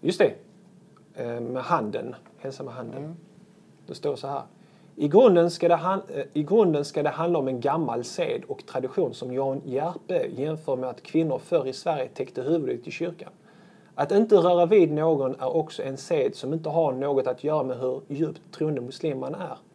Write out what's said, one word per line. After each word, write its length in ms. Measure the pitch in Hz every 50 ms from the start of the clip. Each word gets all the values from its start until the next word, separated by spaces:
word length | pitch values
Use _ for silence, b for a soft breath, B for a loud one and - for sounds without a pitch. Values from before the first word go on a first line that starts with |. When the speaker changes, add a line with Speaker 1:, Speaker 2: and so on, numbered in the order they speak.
Speaker 1:
just 180 | - 165 - -
det, 140 | - 220 - - - - _ - - - _ - - _ _ _ - _ _
eh, 260 | - 123 117 117 120
med 220 | 120 120 127 127 127
handen, 520 | - 175 156 113 107 101 113 - 127 127 - - - -
hälsa 260 | - - 135 135 - 139
med 100 | 131 120
handen. 240 | 127 120 117 113 135 147
Speaker 2:
Mm. 120 | 156 170 165 - - - - - _ - _ - _ - _ -
Speaker 1:
Det 80 | - -
står 200 | - - 147 -
så 120 | - -
här: 140 | 139 143 139 - - b b b b b b b b b
"I 120 | - -
grunden 440 | 147 147 202 269 233 185 170 170 175
ska 160 | 170 - -
det 80 | 170 170
han-, 260 | 156 156 180 196 190 - - 135
eh, 80 | 139 139 139 -
i 100 | 156 147
grunden 420 | 143 190 226 208 175 156 147 143
ska 180 | 147 - 160 147
det 60 | 147
handla 300 | - 156 160 170 175 160
om 80 | 135
en 120 | 131 131 123
gammal 420 | 117 139 143 165 160 123 117 120 120
sed 400 | - - - 175 - 120 104 -
och 180 | - 131 - -
tradition 480 | - - 131 127 127 - - 175 127 -
som 200 | - - 127 127
Jan 280 | 131 139 135 135 139 -
Järpe 640 | - 127 135 151 170 175 - - - 139 127 - - -
jämför 400 | 117 139 156 156 156 156 - 135
med 140 | 127 127 127
att 140 | 120 - -
kvinnor 340 | - - 160 165 160 131 120
förr 280 | - - 175 160 135
i 60 | 131 127
Sverige 340 | - - 175 156 143 127
täckte 340 | 120 - - 127 - - -
huvudet 460 | 123 139 165 165 143 127 123 117 -
i 40 | -
kyrkan. 380 | 120 - 170 175 170 - - - - _ B B B B B B B B B B B
Att 160 | - 143 147
inte 240 | 190 202 226 220 214
röra 300 | 190 165 180 175 175 175
vid 260 | 170 214 208 175 151
någon 440 | 151 151 156 165 160 139 135 127 131
är 200 | - 131 131 -
också 280 | 165 156 156 - - -
en 140 | 135 135
sed 380 | 135 - - 175 151 139 123 -
som 180 | - - 131 151
inte 160 | 165 160 156
har 220 | 147 165 160 143 127
något 340 | 131 139 147 143 135 127
att 160 | 127 127 123 -
göra 200 | 147 156 151 135
med 140 | 131 127 120
hur 220 | 127 127 127 135 -
djupt 340 | - 143 139 160 151 - - - -
troende 300 | - - 156 156 151 131
muslim 380 | 120 123 135 - - 160 139 131
man 160 | 131 131 156
är." 220 | 196 185 143 131 - _ _